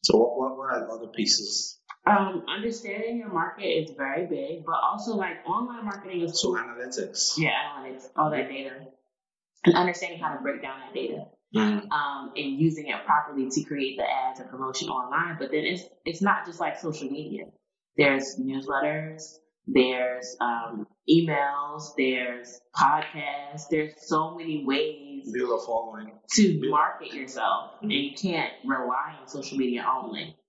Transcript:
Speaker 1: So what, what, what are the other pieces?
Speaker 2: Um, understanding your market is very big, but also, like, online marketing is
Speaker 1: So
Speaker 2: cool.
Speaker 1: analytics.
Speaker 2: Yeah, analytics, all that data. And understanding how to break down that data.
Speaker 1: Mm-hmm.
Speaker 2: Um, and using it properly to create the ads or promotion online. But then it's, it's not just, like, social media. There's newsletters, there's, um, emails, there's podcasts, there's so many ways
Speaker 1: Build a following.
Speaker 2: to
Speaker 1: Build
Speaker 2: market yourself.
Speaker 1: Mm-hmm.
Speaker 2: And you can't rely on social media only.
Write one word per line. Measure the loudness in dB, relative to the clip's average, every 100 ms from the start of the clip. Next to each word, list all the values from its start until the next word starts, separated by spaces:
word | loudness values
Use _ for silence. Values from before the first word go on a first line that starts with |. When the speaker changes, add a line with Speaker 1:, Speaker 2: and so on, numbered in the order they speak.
Speaker 1:
So | 8 8
what, | 8 4
what, | -2 -2
what | -2
are | -2 -2
the |
other | -8 -10
pieces? | -4 2 2 2 -4 -6 -10 _ -2 4
Speaker 2:
Um, | 4 4 -2 -4
understanding | -4 -2 -4 -6 -6 -4 -4
your | -2
market | -2 -2 -2 0
is | 0 0 -4
very | -4 -2 -2
big, | -2 -4 -6 -2
but | 2
also, | 2 0 -2 -2
like, | -2 -4 -2
online | -2 -2 -6 -8
marketing | -8 -6 -4
is | -2 0
Speaker 1:
So | 0
Speaker 2:
cool. | 0
Speaker 1:
analytics. | -2 -8 -8 -6 -6 0 0 2
Speaker 2:
Yeah, | 2 2 -2 -6
analytics, | -12 -12 -10 2
all | 2
that | 2 -2
data. | -4 -8 -10 -16 _ _ _ _ _ _ _ 8
And | 8
understanding | 6 2 -6 -4
how | -4 -4
to |
break | -4 -4
down | -6 -10
that | -10
data. | -6 -4 -6 -10 _ _ 2
Speaker 1:
Mm-hmm. | 4 2 0
Speaker 2:
Um, | -2 0 -4 -8 -6
and | -4 4
using | 4 4 -4
it | -6 4
properly | 2 4 -2 0
to | 0
create | -2 -2 -2 0
the | 0
ads | 0 -2 -4
or | -12
promotion | -8 -6 -4 -4
online. | -4 -2 0 0 -4
But | -2
then | 0 0
it's, | -2 -6 -10 -8
it's | 0
not | 2 2 0
just, | -4
like, | -4 -2
social | -6 -6 -6
media. | -6 -6 -8 -10 _ _ _ _ 4
There's | 6 6 0 -4
newsletters, | -2 -2 -2 0 2 0 -4 -10 -16 -20 _ _ 2
there's, | 6 6 4 0 -2 -8 -2
um, | 0 0 -4 -8 -10 _ 6
emails, | 6 6 2 2 0 -4 -8 -8 0
there's | 0 2 -2 -6 -12 -20 _ 4
podcasts, | 4 4 0 -6 -6 -6 -10 -12 0
there's | 0 0 -6 0
so | 2 2 -4
many | -4 -4 0
ways | 2 0 -2 -12 -12 -6
Speaker 1:
Build | -2 0 0
a | 0
following. | -2 -2 -10 -14 -18 -2
Speaker 2:
to | 6 6 6
Speaker 1:
Build | 2
Speaker 2:
market | 4 2 0 -10
yourself. | -10 -8 -2 0 0 -2 -8
Speaker 1:
Mm-hmm. | 0
Speaker 2:
And |
you | 0 0 -2
can't | -2 0 -2 -6 -4
rely | -2 0 -2 -4 -10
on | -12
social | -10 -6 0
media | 0 0 0
only. | -2 -2 -8 -8 -12